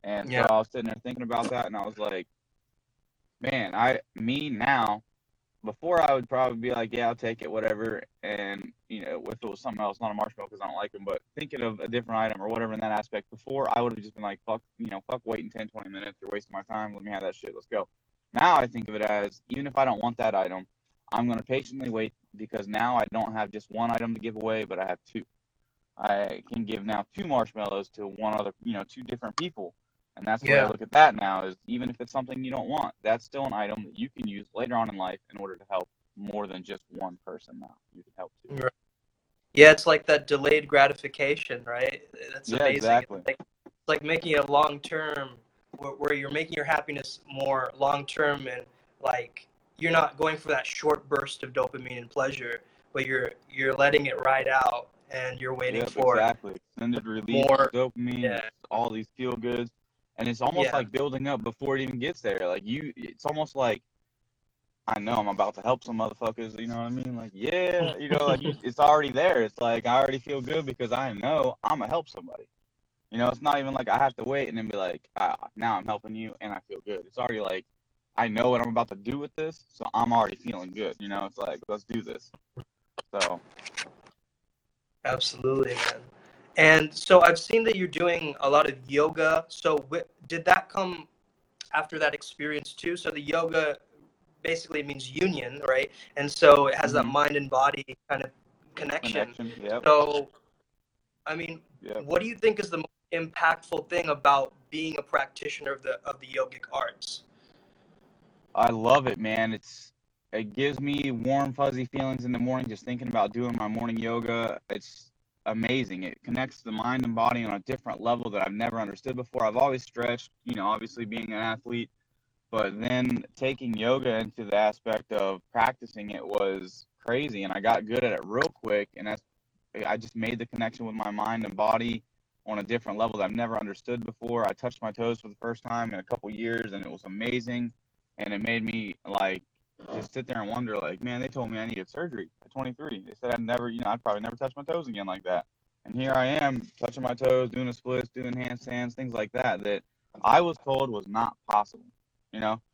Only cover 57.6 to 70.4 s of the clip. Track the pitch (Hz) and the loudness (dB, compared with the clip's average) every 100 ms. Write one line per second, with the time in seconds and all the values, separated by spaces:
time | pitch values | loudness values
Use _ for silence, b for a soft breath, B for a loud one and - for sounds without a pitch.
57.6 | 131 123 127 120 120 123 123 117 110 _ | 6 2 0 -2 -4 -2 -2 -2 -6 _
58.6 | - 110 117 110 110 - 127 120 120 120 | -4 -2 -2 -4 -8 -6 -4 -2 -2 -2
59.6 | 120 _ _ _ _ - 120 113 123 170 | -4 _ _ _ _ -6 -4 0 0 2
60.6 | 180 143 107 131 143 131 135 131 110 113 | 2 2 -2 -2 -2 -2 -2 -2 -4 -4
61.6 | 139 135 131 120 139 175 107 98 90 92 | -2 -2 -2 -4 -6 -4 -4 -2 -2 -2
62.6 | - 131 151 - - - 143 151 151 139 | -4 -6 -6 -10 -14 -8 -6 -4 -4 0
63.6 | 123 107 _ _ _ _ _ _ _ _ | 0 0 _ _ _ _ _ _ _ _
64.6 | _ _ - 107 104 117 101 98 101 104 | _ _ -4 -4 0 0 0 0 0 0
65.6 | 107 127 - 113 110 101 117 113 113 110 | 0 0 -2 -4 -4 -2 -4 -4 -10 -8
66.6 | 117 117 117 127 127 120 113 95 120 180 | -8 -6 -6 -6 -6 -8 -10 -6 -2 0
67.6 | 180 180 165 151 143 147 143 131 147 139 | 2 2 0 -2 -2 2 4 2 0 -4
68.6 | 127 120 147 151 143 123 175 147 110 - | -8 4 8 8 6 2 4 4 2 0
69.6 | 120 117 117 127 139 131 123 139 | 0 0 2 4 4 0 -4 -6